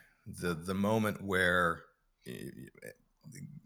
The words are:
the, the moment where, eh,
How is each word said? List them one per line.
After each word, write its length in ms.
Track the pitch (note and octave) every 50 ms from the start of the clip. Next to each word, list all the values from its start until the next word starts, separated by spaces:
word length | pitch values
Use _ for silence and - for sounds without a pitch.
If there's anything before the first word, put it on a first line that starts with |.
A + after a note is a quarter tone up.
| - _ _ _ _
the, 260 | - E2+ D#2 F2 F2+ F2
the 220 | D#2 E2+ F#2 F#2+
moment 500 | F#2+ G2+ G#2 A2 A2+ G#2+ G#2+ G#2 - G2
where, 600 | G2 F#2+ F#2 F#2 F2+ F2 F2+ F2 E2+ E2+ E2+ - - _ _ _ _ _ _ -
eh, 240 | - B1 G1+ G1+ - - - - - - - - G#1+ - _ _ _ _ _ - - - - - - - - -